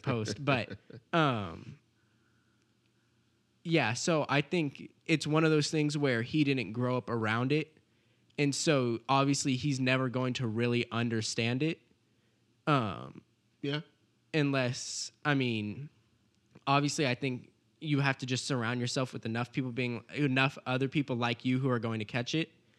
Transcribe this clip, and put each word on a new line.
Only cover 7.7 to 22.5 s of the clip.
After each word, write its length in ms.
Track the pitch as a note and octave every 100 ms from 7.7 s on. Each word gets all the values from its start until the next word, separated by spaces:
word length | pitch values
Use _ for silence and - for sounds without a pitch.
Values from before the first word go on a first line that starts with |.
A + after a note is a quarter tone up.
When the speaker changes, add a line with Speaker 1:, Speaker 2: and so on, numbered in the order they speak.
| _ _ _ _ _ _ -
Speaker 1:
And 160 | C#3+
so 460 | C3+ - C#3+ B2 A#2 -
obviously 480 | C3+ C#3 C#3 D3 C3
he's 220 | D3 C3
never 280 | C3 C3 C3
going 240 | B2 B2+
to 120 | B2 B2
really 400 | G#2+ A#2+ A#2+ A#2
understand 720 | A2+ A#2+ A2+ A2 - A#2 B2+
it. 160 | D#3 E3 _ _ _ _ _ _ _ _ -
Um, 540 | C#3+ A2 C2 B1+ - - _ _ _
Speaker 2:
Yeah. 200 | C#3 D3 E3+ _ _ _ _
Speaker 1:
unless, 800 | D#3+ C#3+ C3+ B2 B2+ - - - - D3+
I 80 |
mean, 560 | C#3 B2+ A2 G#2 A#2 D3 _ _ _ _ _ _ - -
obviously 400 | C#3 C#3+ - C#3
I 80 |
think 360 | B2 C#3 B2 - _ _ -
you 200 | D#3 C#3+
have 160 | C#3 C3
to 80 | B2+
just 200 | B2+ -
surround 340 | C3+ A2+ B2
yourself 320 | A#2+ - C3
with 140 | A2+ A#2
enough 260 | A#2 B2
people 200 | - B2+
being, 300 | A#2+ B2 A#2 -
enough 420 | A2+ D3 C3 C3+ - -
other 220 | B2+ C3+
people 280 | D3+ C#3 B2
like 280 | A#2+ A#2
you 140 | B2+ B2+
who 100 | C3+
are 100 | B2
going 200 | A2+ A2
to 60 | G#2+
catch 280 | C3 B2
it. 140 | D#3 E3